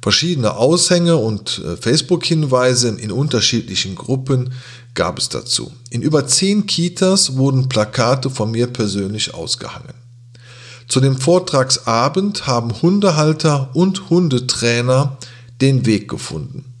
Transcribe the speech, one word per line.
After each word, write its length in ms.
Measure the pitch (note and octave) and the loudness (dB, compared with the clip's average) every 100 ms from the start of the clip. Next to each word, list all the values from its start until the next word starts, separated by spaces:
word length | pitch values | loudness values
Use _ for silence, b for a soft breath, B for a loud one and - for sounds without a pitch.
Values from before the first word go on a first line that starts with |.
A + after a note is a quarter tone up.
Verschiedene 540 | - - E3 E3 A2 G2 | 0 0 0 0 -2 2
Aushänge 600 | B2 E3+ - F3 E3+ E3 | 2 2 2 2 4 2
und, 460 | A2 G#2+ - - | 2 -2 -6 -8
äh, 120 | - E2+ | -6 -4
Facebook-Hinweise 1120 | - D3+ B2+ F3 - D#3+ D3 B2+ B2+ B2 A#2+ | 0 0 2 -2 0 0 2 2 4 2 0
in 240 | G2+ A2 | -2 -4
unterschiedlichen 840 | G2+ D3 B2 - A#2 - F#2+ F#2+ | -2 0 0 2 0 -2 -6 -6
Gruppen 580 | F#2+ - C3+ C3 C3 B2+ B B B B | -8 -4 -4 0 -2 -2 B B B B
gab 240 | - E2+ - | -4 -2 -2
es 100 | - | -6
dazu. 420 | - - - - - - | -6 -4 -6 -6 -14 -10
In 120 | A#2+ | -4
über 240 | C#3+ D3+ C3+ | 0 0 2
zehn 400 | - F#3+ G#3 G3+ | 0 2 0 0
Kitas 720 | - F3 F3 F#3 F#3+ - C3 | 0 -2 0 2 2 0 2
wurden 320 | C3+ C3+ C3 | 2 2 0
Plakate 640 | A2+ G#2+ - A#2 C3 C3+ | 0 -2 0 2 2 -2
von 200 | C3 A2 | -4 -4
mir 160 | A2+ A#2+ | 0 -2
persönlich 680 | B2 G#2 G2 G2 G#2+ - | -2 -4 -2 -4 -4 -6
ausgehangen. 600 | - E2 - - - - - - - - B B B B B B | -6 -6 -6 -8 -14 -16 -20 -20 -20 -20 B B B B B B
Zu 120 | C3 | 2
dem 160 | C3+ C3 | 2 2
Vortragsabend 1300 | D#3+ F3+ F3+ C#3+ B2+ - - A2+ C3 F3 G#2 G3+ - | 4 2 4 0 2 0 0 2 2 0 -2 -4 -2
haben 360 | A#2+ A#2 A2 | -2 0 0
Hundehalter 880 | E3 G3+ G3+ D#3 D3+ D#3 D#3+ C#3+ C3+ | 2 4 2 4 2 2 2 0 -2
und 360 | C3 F#3 F#3+ - | 2 2 0 0
Hundetrainer 1080 | E3+ F3 B2+ B2+ - A#2 A#2 B2 B2+ C#3 C3 B B B - | 2 4 0 -2 -2 0 2 2 2 2 -4 B B B 0
den 260 | C3+ C3+ G#2+ | 2 4 2
Weg 220 | G#2 - | 0 0
gefunden. 560 | - - D#2+ C#2 - - - | -10 -8 -10 -10 -12 -16 -20